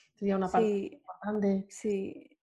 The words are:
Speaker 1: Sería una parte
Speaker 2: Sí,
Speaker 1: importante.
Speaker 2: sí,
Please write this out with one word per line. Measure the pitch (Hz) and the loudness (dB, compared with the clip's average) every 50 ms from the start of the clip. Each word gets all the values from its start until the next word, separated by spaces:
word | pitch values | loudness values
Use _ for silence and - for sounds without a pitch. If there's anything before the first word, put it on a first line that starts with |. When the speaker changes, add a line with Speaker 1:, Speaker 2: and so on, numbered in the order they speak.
| _ _ _ | _ _ _
Speaker 1:
Sería | - 202 202 196 | -4 0 0 2
una | 190 185 185 | 2 2 2
parte | - 208 226 214 | 4 4 4 4
Speaker 2:
Sí, | 208 196 196 - - | 2 0 -2 -6 -10
Speaker 1:
importante. | - _ - - - 202 208 214 214 202 196 196 196 196 - | -14 _ -18 -14 -8 -6 -4 -2 2 2 2 2 0 -2 -6
Speaker 2:
sí, | - - - 214 202 190 190 - - - - - _ _ | -10 -6 -4 -2 -2 -2 -4 -6 -10 -12 -18 -20 _ _